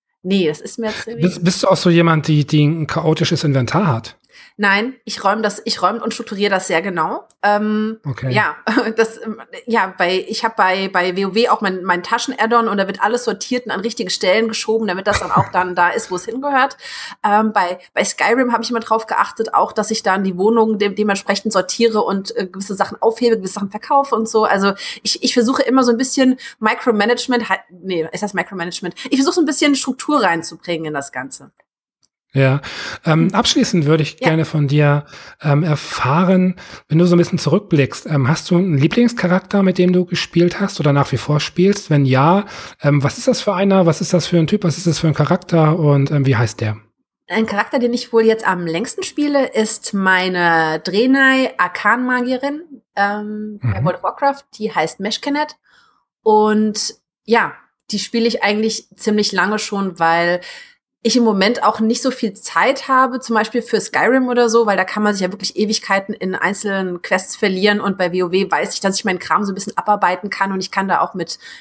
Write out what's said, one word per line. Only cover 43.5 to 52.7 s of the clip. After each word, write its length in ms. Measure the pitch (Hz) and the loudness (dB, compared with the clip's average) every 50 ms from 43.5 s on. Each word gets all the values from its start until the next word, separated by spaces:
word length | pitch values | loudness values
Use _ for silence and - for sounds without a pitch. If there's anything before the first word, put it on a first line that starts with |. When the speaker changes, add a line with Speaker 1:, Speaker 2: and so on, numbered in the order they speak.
| 196 | 0
Speaker 2:
einer? 320 | 180 196 196 190 190 180 | 2 2 4 4 4 4
Was 160 | 165 156 - 185 | 4 2 2 0
ist 100 | - - | 0 0
das 140 | 170 - | 0 0
für 100 | - 175 | 2 2
ein 100 | 170 160 | 2 2
Typ? 160 | 147 208 202 - | 2 2 0 0
Was 120 | 170 139 | 0 -2
ist 100 | - - | 0 0
das 120 | 170 151 - | 0 0 2
für 100 | - 160 | 2 0
ein 60 | 147 | 2
Charakter? 640 | - 151 - 180 185 - - 175 165 156 151 160 190 | 2 2 0 0 -2 -2 0 2 4 4 4 4 4
Und, 320 | 156 147 143 139 139 135 | 4 4 4 4 2 2
ähm, 160 | 151 143 135 | 2 2 2
wie 100 | 135 127 | 2 2
heißt 240 | 110 120 107 - - | 2 2 0 -2 -4
der? 160 | 110 107 107 - - _ _ _ _ _ _ _ _ - | -4 -4 -4 -6 -10 _ _ _ _ _ _ _ _ -6
Speaker 1:
Ein 180 | 175 214 220 | -2 -2 -2
Charakter, 320 | 220 202 202 208 - - 269 | -2 -2 -4 -2 -2 0 0
den 160 | 240 233 240 | 0 0 0
ich 180 | 240 - - - | -2 -4 0 2
wohl 100 | 226 226 | 2 4
jetzt 200 | 220 220 220 - | 4 2 2 2
am 200 | 196 185 180 175 | 0 0 0 -2
längsten 380 | 165 160 165 240 269 - - 370 | -4 -4 -4 -4 -4 -6 -8 -8
spiele, 420 | - - - 294 294 285 277 262 - | -6 -4 -2 0 0 2 2 0 0
ist 460 | - 214 220 214 - - - - - | 0 0 0 0 -2 -4 -6 -4 -4
meine 840 | 196 190 190 185 185 185 185 185 180 175 170 165 165 160 156 156 156 - | 0 2 4 4 4 2 0 0 2 2 4 4 4 2 2 0 -2 -4
Draenei 720 | - 170 208 247 262 269 269 269 262 262 262 262 - - | -2 0 2 4 4 4 4 4 4 4 4 2 0 0
Arkanmagierin, 1040 | - 180 175 - - - 208 226 247 254 254 254 247 247 247 262 254 269 285 285 302 349 320 | -2 -2 -2 -2 -2 0 2 2 2 0 0 -2 -2 -2 -2 -2 -2 -4 -4 -6 -8 -10 -14